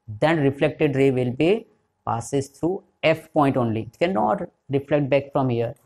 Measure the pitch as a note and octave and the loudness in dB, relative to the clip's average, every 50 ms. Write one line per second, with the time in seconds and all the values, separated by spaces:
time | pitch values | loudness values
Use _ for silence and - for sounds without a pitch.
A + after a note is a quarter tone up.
0 | _ - G#2+ G#2+ - D3+ E3 D#3+ C#3 C#3 C#3 - - D3+ C3+ - D#3 D3 C3 C3 | _ -16 -4 -2 0 2 2 2 2 0 0 0 0 -2 0 0 0 0 2 4
1 | C#3 C#3 C3 B2+ B2+ B2 B2 B2+ D#3 E3+ G#3 A3+ A3+ - _ _ _ _ _ _ | 4 4 4 2 0 -2 0 0 2 2 2 0 -2 -8 _ _ _ _ _ _
2 | _ - A2+ A2+ - - - C#3 C3+ - - _ - E3 F#3+ G3 - _ _ _ | _ -4 -4 -4 -4 -4 -4 -4 -4 -6 -6 _ -4 -4 -4 -6 -10 _ _ _
3 | - D3+ D#3+ D#3+ - - - D#3 C#3+ C#3 C3+ C3+ A#2+ A#2 G#2+ G#2+ G#2+ A2 - - | 0 0 0 0 -4 -4 0 2 2 2 2 0 0 -2 -2 -4 -6 -8 -6 -4
4 | E3 E3+ F#3+ G#3 A3 G#3+ G#3 G3 F3 - _ _ _ - C3 C#3+ C#3 - D#3 D3 | -2 -2 0 0 0 0 0 -2 -4 -10 _ _ _ -4 -4 -4 -2 0 0 0
5 | D3 B2+ C#3 C#3 C3+ - - D3 C3 C3 A#2+ A#2 A#2 A2+ - - _ | 2 2 0 0 0 0 -2 -2 0 0 0 -2 -2 -4 -6 -12 _